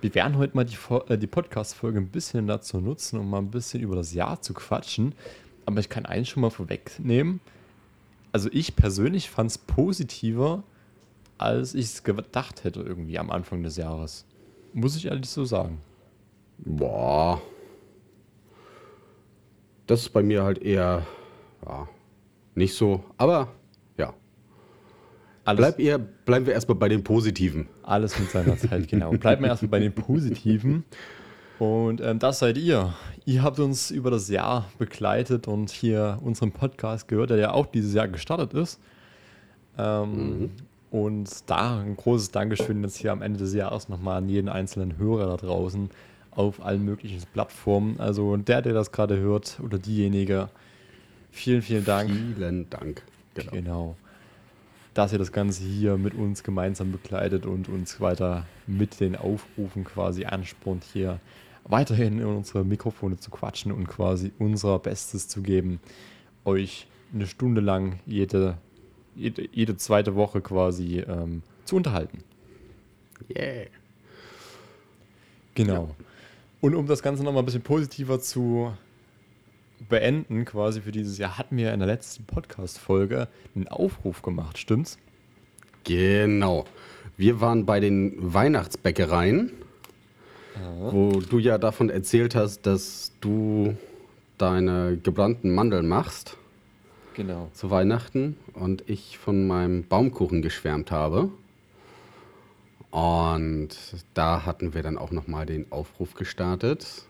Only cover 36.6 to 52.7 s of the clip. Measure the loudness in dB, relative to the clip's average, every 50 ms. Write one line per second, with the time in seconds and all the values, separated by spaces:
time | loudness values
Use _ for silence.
36.6 | -4 -4 -4 -4 -6 -6 -6 -6 -6 _ 0 0 2 4 4 4 4 4 4 2
37.6 | 2 2 2 0 0 2 2 2 2 2 -2 -6 -6 -4 -2 -2 -2 -2 0 -2
38.6 | -2 -2 -4 -14 -20 -20 -20 -20 -20 -20 -20 -20 -20 -20 -20 -20 -20 -20 _ _
39.6 | _ _ _ -4 -2 0 0 0 -2 -2 -4 -4 -4 -2 -2 -4 -4 -6 -6 -12
40.6 | -18 -20 _ _ _ _ -2 0 0 0 0 -2 -4 -6 -10 -14 -6 -4 -2 0
41.6 | 0 0 0 -2 -2 -4 -6 -2 2 2 2 2 2 0 -2 -2 0 0 0 0
42.6 | 0 0 0 -2 -2 -4 -6 -4 -4 -2 -2 -2 -2 -4 -4 -2 -2 -2 0 0
43.6 | -2 -2 -4 -6 -6 -8 -10 -6 -4 -2 -2 -2 0 0 0 0 0 0 -2 -4
44.6 | -4 -4 -4 -4 -4 -4 -2 -2 0 0 2 2 0 0 -2 -4 -2 -2 -2 0
45.6 | 0 -2 -2 -4 -4 -6 -8 -14 -20 -20 -20 -20 -20 -16 -2 0 0 0 0 -2
46.6 | -4 -2 0 0 0 0 -2 -4 -6 -10 -10 -10 -10 -8 _ -4 -4 -4 -6 -6
47.6 | 0 2 4 4 4 2 -2 -2 -2 -2 0 0 2 2 2 0 2 2 2 2
48.6 | 4 2 2 2 0 0 0 0 0 2 2 2 2 2 0 0 -2 -4 -12 -10
49.6 | -8 -6 -6 -6 -4 -2 0 2 2 4 4 2 2 2 2 0 0 -2 -8 -16
50.6 | -20 -20 -20 -20 -20 -20 -20 -20 -20 _ -20 -20 -20 _ -18 -8 0 2 2 2
51.6 | 2 2 0 0 2 2 2 2 2 0 -2 -2 -2 -4 -6 -4 -4 -4 -2 -4
52.6 | -4 -6